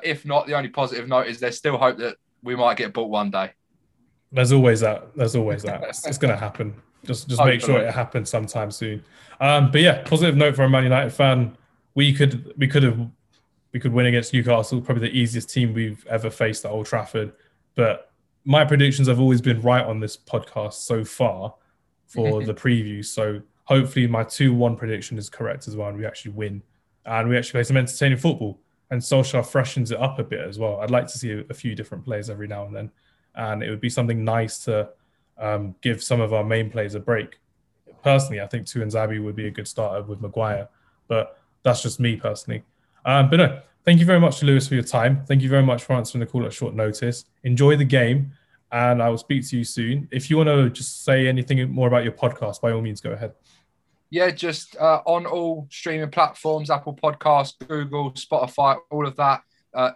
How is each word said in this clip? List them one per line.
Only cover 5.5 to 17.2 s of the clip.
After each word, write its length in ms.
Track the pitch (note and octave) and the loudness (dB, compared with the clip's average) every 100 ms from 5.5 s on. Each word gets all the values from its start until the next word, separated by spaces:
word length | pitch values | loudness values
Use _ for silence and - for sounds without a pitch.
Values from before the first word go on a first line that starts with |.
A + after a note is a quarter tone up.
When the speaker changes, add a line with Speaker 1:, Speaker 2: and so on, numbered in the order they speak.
| G2+ | -2
Speaker 2:
that. 200 | G2+ F#2+ | -6 -8
It's, 220 | - - D3+ | -8 -10 -8
it's 120 | C#3 | -2
gonna 180 | C3+ G2 | 0 0
happen. 400 | G2+ - G#2+ G2+ _ _ - | -4 -6 -10 -10 _ _ -8
Just, 240 | A#2 - | -8 -4
just 140 | A#2+ C#3 | 2 4
make 160 | B2 | 4
sure 80 | C#3+ B2 | 2 0
Speaker 1:
Hopefully. 120 | A2+ | 0
Speaker 2:
it 40 | |
happens 360 | B2+ A#2+ B2 G#2 | -4 -4 -6 -4
sometime 420 | A2+ A2 A#2 G#2 | -4 -4 -6 -8
soon. 320 | - A2 G#2 - _ - - | -6 -8 -8 -14 _ -20 -2
Um, 320 | C#3 D3 C#3 | 2 4 6
but 100 | C#3+ | 6
yeah, 200 | E3+ C#3 | 6 4
positive 320 | - D#3+ E3+ C#3+ | 0 2 4 4
note 200 | D3 C3 | 4 4
for 80 | |
a 60 | C3 | 4
Man 140 | C3+ | 4
United 280 | B2+ B2+ C#3+ | 4 2 0
fan. 440 | C#3+ C#3 B2+ A#2 - _ _ _ C3+ | 2 4 4 0 -4 _ _ _ 2
We 160 | C#3+ | 2
could, 400 | C#3 C#3 A#2+ - - | 4 2 2 -8 -2
we 100 | C3+ | 2
could 160 | D3 | 4
have, 160 | C3 A2+ A#2 - _ _ _ _ _ | 4 2 -6 -12 _ _ _ _ _
we 80 | B2 | -6
could 140 | B2+ | -2
win 140 | A#2 B2 | 2 2
against 260 | A#2+ A#2 | 2 0
Newcastle, 480 | B2+ A#2+ A#2 A2 B2 | 0 2 2 0 -4
probably 260 | A#2+ A#2+ A2+ | -2 -2 -2
the 80 | C3 | -2
easiest 320 | A#2 A#2+ - | -2 -2 -4
team 240 | C3 A#2+ | -2 0
we've 320 | A2 A2 G#2 - | -2 -4 -8 -6
ever 220 | A2+ A2+ | -6 -6
faced 360 | - A2+ G#2+ G#2+ | -4 -4 -4 -8
at 60 | |
Old 160 | A2 G#2+ | -8 -4
Trafford. 440 | A#2 G2+ A2+ | -6 -4 -6